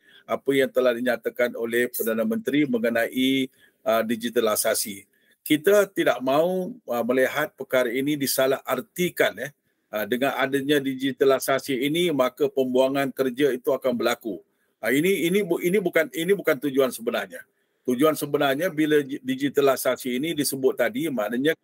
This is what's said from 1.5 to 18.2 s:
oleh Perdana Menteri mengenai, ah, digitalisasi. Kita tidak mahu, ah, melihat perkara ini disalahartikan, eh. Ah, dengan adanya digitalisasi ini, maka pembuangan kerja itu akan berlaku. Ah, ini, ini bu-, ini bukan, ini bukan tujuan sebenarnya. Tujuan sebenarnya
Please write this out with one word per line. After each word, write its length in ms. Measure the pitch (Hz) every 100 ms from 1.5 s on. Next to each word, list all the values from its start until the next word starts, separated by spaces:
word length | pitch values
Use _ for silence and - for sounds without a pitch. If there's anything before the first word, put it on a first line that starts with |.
oleh 320 | - 117 120 123
Perdana 400 | - 110 113 110
Menteri 400 | 113 113 143 143
mengenai, 800 | 123 113 117 117 117 131 135 131 _ _ _ -
ah, 160 | 113
digitalisasi. 1040 | 110 117 117 117 110 104 113 104 113 98 - _ _ _
Kita 420 | - 151 196 202 196
tidak 320 | - 151 127
mahu, 500 | 131 139 175 185 185 - -
ah, 160 | 120
melihat 480 | 117 131 127 139 151
perkara 400 | _ 135 127 123
ini 240 | 123 139 151
disalahartikan, 1200 | 131 - 131 131 - 127 123 - 175 - 123 92
eh. 140 | 139 _ _ _ _
Ah, 160 | 107
dengan 320 | 104 120 135
adanya 480 | 120 135 139 135 147
digitalisasi 1040 | 135 131 135 131 135 131 - 135 - 127 143
ini, 240 | 160 175
maka 400 | 143 127 - 139
pembuangan 560 | - 131 127 131 139 139
kerja 400 | - 131 120 143
itu 160 | 123 147
akan 240 | 131 131
berlaku. 480 | 120 117 117 113 87 _ _ _ _
Ah, 80 | 110
ini, 400 | 135 180 196 165
ini 160 | 196 180
bu-, 160 | 170
ini 160 | 175 208
bukan, 320 | 175 165 147
ini 240 | 160 170
bukan 240 | 196 160 143 143
tujuan 240 | 131 131
sebenarnya. 560 | 120 117 113 98 - - _ _ _ -
Tujuan 320 | 123 156
sebenarnya 480 | 147